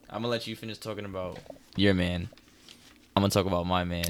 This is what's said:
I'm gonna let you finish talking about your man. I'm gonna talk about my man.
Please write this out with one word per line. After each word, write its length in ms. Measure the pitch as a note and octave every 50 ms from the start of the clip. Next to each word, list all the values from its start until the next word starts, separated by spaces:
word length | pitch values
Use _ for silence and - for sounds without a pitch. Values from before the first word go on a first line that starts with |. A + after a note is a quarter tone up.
| - -
I'm 140 | - G#2+ A2+
gonna 60 | A#2+
let 180 | A#2+ A2+ -
you 100 | A2 A2+
finish 220 | - A2+ A2+ G#2+ -
talking 260 | - A2 G#2 G2+ G2+
about 340 | G2 F#2+ F#2 F#2 F2+ E2 - - - - - - - -
your 160 | F#2+ G2+ G2+ F#2+
man. 380 | F#2 F2+ F2 F2+ F2 F2 - - - - - - - - - - - - - - - - - -
I'm 80 | G2 G2
gonna 80 | G2
talk 160 | - G#2 F2+
about 200 | F#2+ F2+ F2 F2
my 180 | F2+ F2+ F2+ F2+
man. 200 | F2 F2 E2+ E2+